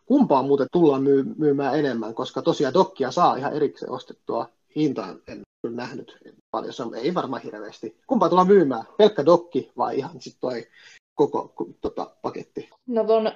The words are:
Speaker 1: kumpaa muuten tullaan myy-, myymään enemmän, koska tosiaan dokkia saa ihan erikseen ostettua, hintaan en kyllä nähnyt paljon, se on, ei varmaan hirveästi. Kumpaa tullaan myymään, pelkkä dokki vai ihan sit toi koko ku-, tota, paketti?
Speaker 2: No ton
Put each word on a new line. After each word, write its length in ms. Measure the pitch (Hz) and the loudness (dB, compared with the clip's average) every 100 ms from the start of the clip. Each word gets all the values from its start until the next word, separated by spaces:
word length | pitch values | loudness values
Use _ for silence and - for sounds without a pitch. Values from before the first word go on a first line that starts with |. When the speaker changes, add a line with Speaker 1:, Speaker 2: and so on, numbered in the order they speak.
| _ | _
Speaker 1:
kumpaa 380 | 277 196 139 | 2 4 2
muuten 240 | 135 139 131 | 2 2 2
tullaan 320 | 175 160 135 | 4 4 4
myy-, 300 | 139 139 135 113 | 2 2 0 -2
myymään 420 | 151 139 139 143 | 0 0 0 0
enemmän, 340 | 143 117 110 | -2 -4 -6
koska 280 | 113 127 135 | -8 -8 -4
tosiaan 320 | 170 156 139 | -2 0 0
dokkia 380 | 165 185 - 202 | 2 0 0 -6
saa 240 | - 160 120 | 2 2 2
ihan 180 | 139 | -4
erikseen 380 | 151 101 - - | -2 -4 -4 -10
ostettua, 580 | 127 - - - 113 131 _ _ 151 | -12 -14 -18 -8 -8 -8 _ _ -4
hintaan 440 | 151 113 95 82 - | -2 -4 -10 -14 -18
en 140 | 107 101 _ | -18 -18 _
kyllä 140 | 120 117 | -10 -8
nähnyt 420 | 123 - - _ - - _ | -10 -12 -18 _ -20 -20 _
paljon, 220 | 110 - | -10 -8
se 100 | 117 | -10
on, 120 | 117 - | -10 -6
ei 180 | 135 | -4
varmaan 280 | 175 127 135 | -2 -4 -8
hirveästi. 560 | 123 107 104 - 113 - - | -10 -14 -16 -14 -14 -16 -2
Kumpaa 220 | 247 165 | 2 4
tullaan 180 | 175 180 | 4 6
myymään, 360 | 202 147 117 - - | 6 6 0 -6 4
pelkkä 280 | 208 208 143 | 4 6 4
dokki 460 | 175 - 131 - - | 4 4 -6 -6 -4
vai 200 | 117 135 | -4 -2
ihan 140 | 170 165 | -6 -12
sit 160 | - - | -18 -10
toi 280 | 131 120 - _ - - _ - | -8 -6 -10 _ -20 -20 _ -2
koko 380 | 143 110 - - | -2 -2 -8 -10
ku-, 200 | - - | -12 -8
tota, 300 | - - - _ | -10 -8 -10 _
paketti? 480 | 127 - - - - _ - | -10 -10 -12 -14 -16 _ -6
Speaker 2:
No 160 | 226 | -4
ton 280 | 214 226 220 | 2 2 0